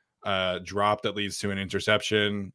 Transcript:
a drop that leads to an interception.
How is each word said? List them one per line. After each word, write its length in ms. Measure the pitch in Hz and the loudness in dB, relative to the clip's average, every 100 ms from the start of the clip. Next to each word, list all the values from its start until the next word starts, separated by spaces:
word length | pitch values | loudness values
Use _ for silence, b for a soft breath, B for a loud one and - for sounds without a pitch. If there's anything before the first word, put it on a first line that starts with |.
| _ _ | _ _
a 360 | 104 95 92 90 | -4 0 0 -2
drop 400 | 87 98 104 104 | -4 0 2 2
that 120 | 110 101 | 0 -4
leads 220 | 101 - | -4 -4
to 120 | 104 | -4
an 80 | 98 | -2
interception. 920 | 95 98 - 107 - 107 104 101 98 | -2 0 4 2 4 2 2 0 -6